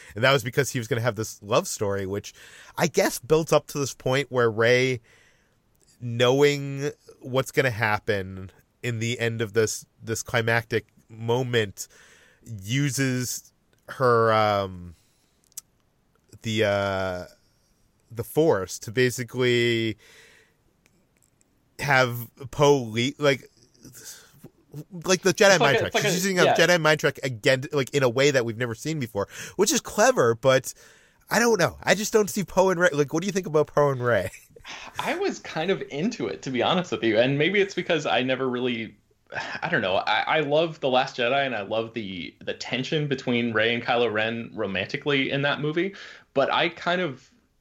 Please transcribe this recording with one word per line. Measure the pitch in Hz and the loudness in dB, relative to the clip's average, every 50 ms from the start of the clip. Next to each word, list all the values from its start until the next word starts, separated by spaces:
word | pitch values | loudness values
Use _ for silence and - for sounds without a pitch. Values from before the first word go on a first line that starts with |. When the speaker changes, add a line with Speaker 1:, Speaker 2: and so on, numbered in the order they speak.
| - - - | -20 -14 -4
Speaker 1:
And | 104 117 | 0 2
that | 131 139 | 2 2
was | 139 104 | 2 0
because | 123 - 147 135 - | -2 -2 -2 -2 -2
he | - 131 | -4 -6
was | 113 - | -6 -4
gonna | 135 117 117 | -4 -2 -2
have | 127 104 | -2 -2
this | 107 110 - - - - | -4 -6 -8 -10 -12 -6
love | 101 110 147 196 - | -2 0 0 0 0
story, | - - 110 101 98 98 98 | -4 -4 -4 -4 -2 -4 -4
which | 92 98 101 - - - - - - - - - - - - | -4 -6 -8 -8 -10 -16 -20 -20 -20 -20 -20 -20 -16 -6 -4
I | 151 | -4
guess | 160 - - 190 - - - | -2 0 0 0 0 -2 -6
builds | - - 156 156 165 - 165 | -2 0 0 0 2 2 0
up | 151 - - | 0 0 -2
to | - 147 | -4 -6
this | 139 123 - | -6 -6 -6
point | - - 131 127 135 143 - 123 | -6 -2 0 0 0 0 -2 0
where | 127 120 117 | 0 0 2
Rey, | 107 107 113 117 127 123 131 131 127 117 - _ _ _ _ _ _ _ _ _ _ _ _ _ _ _ _ _ _ _ | 2 2 4 4 4 4 4 2 0 -4 -8 _ _ _ _ _ _ _ _ _ _ _ _ _ _ _ _ _ _ _
knowing | 123 120 117 117 123 123 131 139 143 143 143 143 139 139 139 139 139 147 - - _ - - _ | -10 -6 -2 2 2 4 6 6 6 4 4 2 -2 -8 -8 -6 -6 -8 -8 -10 _ -20 -20 _
what's | - 139 123 131 131 - - | -12 -4 -2 -2 -2 0 0
gonna | 147 135 131 | 0 2 2
happen | 110 101 117 107 107 104 - - 107 98 95 95 95 92 92 95 - _ _ _ _ _ - | 0 0 0 0 0 0 0 -2 -2 -2 -4 -6 -10 -12 -14 -14 -16 _ _ _ _ _ -6
in | 123 120 110 | -6 -4 -2
the | 113 117 120 - | -2 -4 -2 -2
end | 113 117 113 113 117 | -2 -2 -2 -2 -4
of | 101 101 | -2 0
this, | 113 110 104 - - - - _ _ - | 2 0 0 0 -6 -12 -16 _ _ -8
this | 107 110 - - | -6 -6 -6 -6
climactic | - - 117 110 117 113 117 113 - 120 110 - _ _ _ _ _ | -2 -2 -2 0 2 0 0 0 -2 -4 -6 -6 _ _ _ _ _
moment, | 113 110 113 117 117 127 131 123 123 117 107 98 - - - - _ - - - - _ _ _ _ _ _ - 113 98 95 | -16 -8 -4 -2 -2 0 0 0 0 0 0 0 -4 -12 -16 -18 _ -20 -20 -20 -20 _ _ _ _ _ _ -16 -14 -12 -8
uses | 104 120 139 143 143 120 131 135 131 127 127 123 113 - - - _ _ _ _ _ _ _ _ - | -4 -2 -2 0 0 0 0 0 0 0 -2 -4 -6 -8 -10 -12 _ _ _ _ _ _ _ _ -16
her, | - - 131 123 120 113 113 113 110 | -6 0 2 4 4 4 4 4 4
um, | 110 107 104 104 101 98 95 92 90 87 87 85 - _ _ _ _ _ _ _ _ _ _ _ - - _ _ _ _ _ _ _ _ _ _ _ _ _ - - | 4 4 4 2 2 0 -2 -6 -10 -14 -16 -18 -20 _ _ _ _ _ _ _ _ _ _ _ -20 -20 _ _ _ _ _ _ _ _ _ _ _ _ _ -20 -12
the, | - 113 110 110 107 | -8 -4 0 2 2
uh, | 104 101 101 98 98 98 95 95 95 90 90 87 - - _ _ _ _ _ _ _ _ _ _ _ _ _ _ _ | 2 2 2 0 0 0 -2 -2 -4 -4 -6 -8 -12 -18 _ _ _ _ _ _ _ _ _ _ _ _ _ _ _
the | 117 110 113 | -12 -12 -12
Force | - - 151 160 165 123 98 92 - - - | -2 0 2 4 4 4 2 0 -4 -8 -12
to | - - | -12 -6
basically | 104 127 127 127 117 - 123 113 - 123 127 123 120 120 120 120 117 113 113 110 110 - _ - - - - - - _ _ _ _ _ _ _ _ _ _ _ _ _ _ _ _ _ _ _ _ _ _ _ _ _ _ _ _ - | -2 0 0 0 0 -4 -8 -8 -4 -2 0 2 2 2 2 2 2 0 0 -2 -4 -6 _ -20 -20 -20 -20 -20 -20 _ _ _ _ _ _ _ _ _ _ _ _ _ _ _ _ _ _ _ _ _ _ _ _ _ _ _ _ -8
have | 135 143 139 131 131 123 120 120 117 - _ - 139 120 | -2 2 4 4 4 2 0 -4 -10 -14 _ -18 -16 -10
Poe | - - 143 143 143 139 | 0 4 6 6 6 4
le-, | 123 113 107 117 117 139 - - | 2 0 -2 -2 -2 -2 -2 0
like, | 147 143 139 120 - - _ _ _ _ _ _ - 131 127 - - - - - - _ _ _ - - - _ _ _ - 143 151 - 196 175 156 | 2 2 2 2 -2 -10 _ _ _ _ _ _ -20 -20 -20 -20 -20 -20 -20 -20 -20 _ _ _ -20 -20 -20 _ _ _ -18 -18 -18 -16 -16 -8 -2
like | 170 185 175 - | 0 0 2 4
the | 190 170 | 2 4
Jedi | |
Speaker 2:
It's | - | 6
like | 208 196 190 170 | 8 8 8 8
Speaker 1:
mind | - 151 135 | 6 4 4
Speaker 2:
a, | 113 | 2
Speaker 1:
trick. | 107 - | 0 0
Speaker 2:
it's | - | -2
like | 214 - | 0 0
Speaker 1:
She's | 208 170 | 0 0
Speaker 2:
a, | |
Speaker 1:
using | 175 180 196 190 180 | 0 0 0 2 2
a | 170 | 4
Speaker 2:
yeah. | 165 - | 4 4
Speaker 1:
Jedi | - 170 165 180 175 | 4 4 4 4 4
mind | 156 156 156 147 | 4 4 2 2
trick | - 147 - - - | 2 0 -2 -2 -4
again, | 139 127 107 - 139 131 131 127 - - | -8 -8 0 2 2 2 2 0 -2 -4
like, | 143 135 - | -4 -2 -2
in | - 143 135 | 0 2 2
a | 123 | 2
way | 113 131 135 147 | 2 4 4 4
that | 135 131 117 | 4 2 0
we've | 117 110 107 | -2 -4 -4
never | 127 120 110 | -6 -6 -6
seen | - - 147 160 156 | -6 -6 -6 -6 -4
before, | 127 113 - 101 98 - - - - - - | -6 -6 -4 -4 -4 -4 -6 -12 -16 -10 -4
which | - 202 214 294 | 0 0 2 0
is | 226 | 0
clever, | - - - 208 214 262 262 208 135 117 117 | -2 -2 0 2 4 4 4 4 2 2 2
but | 117 - 135 131 135 - - - - - - - _ _ _ _ _ _ - | 2 2 4 4 4 2 -2 -10 -16 -20 -20 -20 _ _ _ _ _ _ -2
I | - 202 | 0 2
don't | 233 240 226 185 | 2 2 2 2
know. | 165 127 - - - | 2 0 -2 -2 0
I | - 190 | 0 0
just | 185 214 - - | 0 0 0 2
don't | 220 208 185 | 2 2 2
see | - 214 185 | 0 -4 -6
Poe | - - 196 185 190 | -2 2 2 2 4
and | 185 170 | 4 4
Rey. | 180 175 147 | 2 2 2
Like, | 147 147 135 151 | 2 0 0 -2
what | 165 175 | -2 -2
do | |
you | 202 175 | -2 -4
think | 196 180 | -4 -4
about | - 147 151 147 - | -2 0 0 0 2
Poe | - 147 147 143 | 2 2 2 2
and | 135 127 120 | 2 0 0
Rey? | 120 117 98 - - - - - _ _ - - | 2 2 2 0 -2 -6 -14 -20 _ _ -20 -20
<laughs> | - - - - - - - | -18 -18 -16 -18 -12 -10 -8
Speaker 2:
I | - 208 285 | -4 -4 -4
was | 349 403 359 - - | -2 -2 -4 -4 -6
kind | - - - 160 160 190 | -10 -8 -6 -4 -2 -2
of | 190 151 - - | -2 -2 -4 -6
into | - 143 170 233 247 - 127 | -6 -4 -4 -4 -4 -4 -4
it, | 98 - - - | -6 -6 -6 -8
to | 139 | -4
be | 131 120 110 | -2 0 2
honest | 113 160 185 175 - 113 | 2 2 0 0 -2 -4
with | 107 - | 0 2
you, | 117 107 107 | 2 4 4
and | 120 131 143 143 | 4 4 2 2
maybe | 151 175 196 208 | 0 2 2 2
it's | 196 196 - | 0 0 -2
because | 180 180 - 175 156 143 | -4 -2 -2 -2 -2 0
I | 113 85 120 127 | 0 0 0 0
never | 131 131 127 131 131 | 0 -2 -2 -2 -2
really, | 123 123 127 127 120 113 113 - - _ _ _ _ _ _ _ - - - - - - - | -2 -2 -2 -2 -2 -4 -6 -10 -12 _ _ _ _ _ _ _ -12 -10 -10 -10 -8 -8 -4
I | 165 | -2
don't | 170 139 | -2 0
know. | 104 92 92 | 0 0 0
I, | 98 - - 107 107 - - 151 160 | 0 0 0 0 0 0 0 0 0
I | |
love | 151 139 143 156 170 170 156 - | 0 2 2 2 2 0 -2 -4
The | - 135 | -2 0
Last | 127 127 135 135 - | 2 2 2 0 -2
Jedi, | - 120 120 135 139 139 | -2 -2 0 0 0 0
and | 135 120 | -2 -4
I | 107 101 | -6 -6
love | 101 107 113 113 110 113 | -4 -4 -4 -4 -4 -6
the, | 120 107 95 95 90 80 - - _ - | -8 -8 -8 -8 -10 -10 -12 -14 _ -10
the | 107 98 | -10 -10
tension | - - - - 120 135 - 170 156 151 143 | -8 -8 -6 -4 -4 -4 -2 -2 -2 -2 -2
between | 139 - - 131 123 120 120 120 110 | -4 -4 -2 -2 -2 0 0 0 0
Rey | 110 110 113 117 | 0 0 0 0
and | 120 120 | -2 -2
Kylo | - 123 120 120 113 104 | 0 0 2 2 0 0
Ren | 107 107 113 117 117 117 - - | 0 -2 -2 -4 -6 -8 -10 -8
romantically | 98 110 98 98 92 98 - - - - 147 143 135 135 - | -6 -6 -4 -4 -4 -4 -4 -6 -6 -4 -2 0 0 0 -2
in | - 139 139 | -2 -2 -2
that | 143 131 - | -2 -2 -2
movie, | 147 151 156 175 175 196 190 - - - - - - _ _ | -4 -4 -2 -2 -4 -4 -6 -10 -16 -20 -20 -20 -20 _ _
but | 139 131 - - | 0 0 0 0
I | 131 160 175 | 0 0 -2
kind | 165 - - 175 175 180 | -4 -4 -4 -2 -2 -2
of, | 185 156 127 123 - _ _ _ _ _ _ _ | -2 -4 -6 -10 -16 _ _ _ _ _ _ _